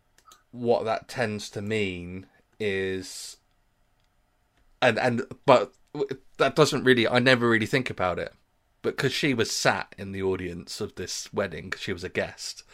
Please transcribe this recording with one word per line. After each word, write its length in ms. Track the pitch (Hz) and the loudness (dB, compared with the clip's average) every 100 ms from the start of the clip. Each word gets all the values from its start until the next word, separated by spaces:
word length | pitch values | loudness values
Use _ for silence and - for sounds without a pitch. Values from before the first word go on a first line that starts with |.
| _ _ - - _ | _ _ -20 -20 _
what 320 | 120 117 113 | -4 2 2
that 240 | 110 110 - | 2 -4 -4
tends 420 | - 113 104 - | -4 -2 -4 -8
to 100 | 110 | -8
mean 680 | 101 110 98 90 87 92 95 _ _ - | -4 -2 -2 -4 -8 -12 -14 _ _ -6
is, 800 | 104 95 95 95 92 - - - _ _ _ _ _ _ _ _ _ _ _ _ _ - | -2 -2 -2 -4 -8 -14 -16 -18 _ _ _ _ _ _ _ _ _ _ _ _ _ 2
and, 160 | 127 110 | 2 4
and, 260 | 127 120 - - | 0 0 -4 -2
but 280 | - 120 101 _ _ | 6 6 4 _ _
w-, 280 | 147 - 131 - - | -6 -6 -6 -10 -2
that 180 | 139 | 0
doesn't 300 | 160 147 139 | 4 4 4
really, 240 | 127 120 110 | 4 4 4
I 100 | 123 | 4
never 300 | 127 123 120 | 4 4 4
really 180 | 113 107 | 2 2
think 240 | 139 120 | -2 -2
about 300 | 107 92 85 | -2 -2 -2
it. 120 | - _ _ _ _ _ | -6 _ _ _ _ _
But 160 | 117 - | -6 -2
'cause 160 | - | -2
she 220 | - 151 | 0 0
was 160 | 117 104 | 0 0
sat 420 | - 139 98 - - | 0 0 0 -4 -12
in 140 | 98 | -10
the 100 | 98 | -4
audience 580 | 95 92 90 85 - - | -2 -2 -6 -10 -12 -10
of 140 | 101 | -10
this 380 | - 92 - - | -8 -8 -8 -6
wedding, 380 | 107 98 80 92 | -2 -2 -4 -10
'cause 100 | - | -10
she 120 | - | -8
was 120 | 87 | -6
a 40 | 90 | -4
guest, 540 | - 87 - - - - | -4 -4 -6 -12 -12 -18